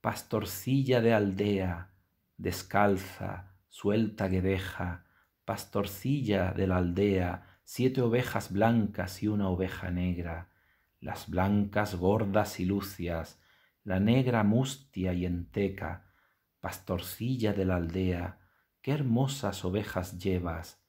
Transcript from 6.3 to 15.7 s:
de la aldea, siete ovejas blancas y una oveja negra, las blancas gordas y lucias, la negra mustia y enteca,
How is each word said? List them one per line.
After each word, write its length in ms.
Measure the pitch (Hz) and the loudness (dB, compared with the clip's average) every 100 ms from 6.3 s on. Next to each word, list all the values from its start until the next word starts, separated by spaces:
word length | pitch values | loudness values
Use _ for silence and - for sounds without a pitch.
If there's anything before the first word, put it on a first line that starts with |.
| 98 92 | 2 2
de 140 | 90 95 | 0 2
la 120 | 90 | 2
aldea, 840 | 87 87 101 95 87 - - _ | 2 2 2 4 0 -4 -10 _
siete 380 | - - 127 135 | -18 -2 0 2
ovejas 500 | 120 117 127 113 - | 2 2 0 -4 -2
blancas 720 | 92 110 117 101 - 95 - | 2 4 4 2 -2 -6 -2
y 60 | 104 | -2
una 220 | 107 98 | 0 0
oveja 400 | 90 92 - 92 | 0 -2 -4 -6
negra, 600 | 87 90 87 85 82 85 _ _ _ _ _ | -2 -2 -2 -6 -8 -12 _ _ _ _ _
las 300 | 67 - - | -12 -10 -6
blancas 680 | 87 95 104 101 104 104 90 | 0 2 2 2 0 -2 0
gordas 640 | 90 107 104 98 104 - | 2 2 2 2 0 -2
y 60 | |
lucias, 760 | 92 101 95 - 87 85 80 - _ _ _ _ | 0 0 -2 -8 -6 -4 -6 -14 _ _ _ _
la 160 | - 92 | -4 0
negra 440 | 104 123 127 117 | 4 4 4 4
mustia 680 | 104 110 131 - - - 92 | 4 4 0 -4 -14 -4 -2
y 140 | 90 90 | 0 -2
enteca, 840 | 87 87 - 101 | -4 -4 -2 -2